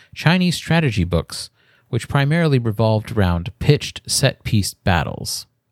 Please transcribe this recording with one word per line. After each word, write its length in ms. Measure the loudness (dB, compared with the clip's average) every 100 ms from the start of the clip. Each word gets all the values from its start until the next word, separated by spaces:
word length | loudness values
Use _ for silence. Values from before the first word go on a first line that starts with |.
| _ -4
Chinese 400 | 2 2 2 0
strategy 480 | 0 0 2 0
books, 480 | 0 0 -4 -10 -14 _ _ _ _
which 200 | -6 -2
primarily 480 | 0 0 2 2 2
revolved 540 | 0 0 2 2 0
around 460 | 0 2 0 -4 -2
pitched 420 | 2 2 0 -12 -6
set-piece 680 | -2 0 -2 -2 0 0
battles. 720 | -2 0 2 0 -6 -8 -10 -12 _ _